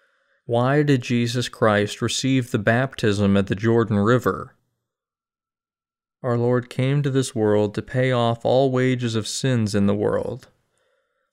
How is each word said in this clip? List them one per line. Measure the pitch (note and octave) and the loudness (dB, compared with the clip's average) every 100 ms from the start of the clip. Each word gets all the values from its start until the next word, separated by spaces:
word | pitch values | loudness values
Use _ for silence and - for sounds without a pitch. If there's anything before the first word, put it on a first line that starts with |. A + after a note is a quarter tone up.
| _ _ _ _ - | _ _ _ _ -4
Why | A#2+ B2+ D3 | -2 2 2
did | D3 C3+ | 2 0
Jesus | A#2+ A#2+ A#2+ B2 A#2 | 0 -2 0 -4 -6
Christ | - A2 G#2 G2+ - | 0 2 2 0 -4
receive | A2+ - C3 C3 A#2+ | -4 -2 0 0 0
the | A2+ | -2
baptism | G2+ A#2 C3+ - A2+ G2+ G2+ G2+ | 0 0 -2 -2 -2 2 2 2
at | G2 | 0
the | F#2 | -2
Jordan | A2+ A#2 A2 G#2 | 2 2 2 2
River? | G2+ B2 G2 F#2+ - _ _ _ _ _ _ _ _ _ _ _ _ _ _ _ _ _ | 2 2 0 -4 -8 _ _ _ _ _ _ _ _ _ _ _ _ _ _ _ _ _
Our | C3 A#2+ | -4 -2
Lord | A#2+ B2 A#2+ | 0 0 -2
came | - C3 C#3+ | -4 -2 0
to | C#3+ | 0
this | C3 B2+ A#2 | -2 -2 0
world | G#2+ G#2 G#2 A2 | 2 2 2 -4
to | |
pay | - B2+ C3 | -6 -2 0
off | B2 A#2 A#2 A2+ | 2 0 0 0
all | B2 C3+ | 2 2
wages | B2+ C3 B2 A#2+ A2+ | 2 0 0 -2 -4
of | G2+ | -4
sins | - C3 B2 G#2 G2+ | -4 -2 0 0 0
in | G2+ | 0
the | G2+ | 0
world. | G#2 G2+ - B2 - _ _ _ _ _ _ _ _ | 0 -2 -4 -10 -16 _ _ _ _ _ _ _ _